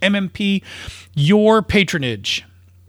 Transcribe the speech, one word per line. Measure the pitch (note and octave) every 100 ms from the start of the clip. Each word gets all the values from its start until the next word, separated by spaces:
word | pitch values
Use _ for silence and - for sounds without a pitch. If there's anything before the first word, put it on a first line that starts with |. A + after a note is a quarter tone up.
M | F#3+ G3+
M | F#3+
P. | - G3+ G3 - - - - -
Your | D3 C#3+ G#3 G#3+ A3
patronage | G#3 G#3 F#3 E3 B2+ G#2+ G2 - - _ _ _